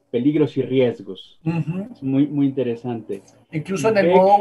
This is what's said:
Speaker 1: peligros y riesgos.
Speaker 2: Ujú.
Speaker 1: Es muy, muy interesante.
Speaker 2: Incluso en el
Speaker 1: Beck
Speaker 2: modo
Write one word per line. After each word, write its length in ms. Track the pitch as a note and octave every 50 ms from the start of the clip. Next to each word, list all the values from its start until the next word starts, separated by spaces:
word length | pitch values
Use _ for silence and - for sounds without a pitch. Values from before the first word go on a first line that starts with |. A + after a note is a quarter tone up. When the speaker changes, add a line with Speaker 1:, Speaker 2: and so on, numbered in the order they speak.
| _ _
Speaker 1:
peligros 480 | - A#2 B2 D3 D3+ D#3 D3 - - C#3
y 40 |
riesgos. 800 | A#2+ - C3 C3 B2+ A#2+ A2+ - G2 G2 F#2+ - - - _ _
Speaker 2:
Ujú. 460 | - D#3+ E3+ E3 C#3+ D3+ F3 F#3+ G#3 B3
Speaker 1:
Es 120 | - -
muy, 240 | C#3 C3+ C3+ C3+ D3
muy 200 | C#3+ D3 C#3+ C#3
interesante. 760 | C3+ C3 C3 A#2+ A#2+ A2+ - - B2 A#2 G#2+ G#2 - G2+ G2 - _ _ _ _ _
Speaker 2:
Incluso 380 | E3 D#3 - F#3 F#3+ E3 F#3 A3+
en 80 | G#3+
el 100 | G3 F#3 F3
Speaker 1:
Beck 80 | F3+
Speaker 2:
modo 200 | F3+ F#3+ G3 G3+ G#3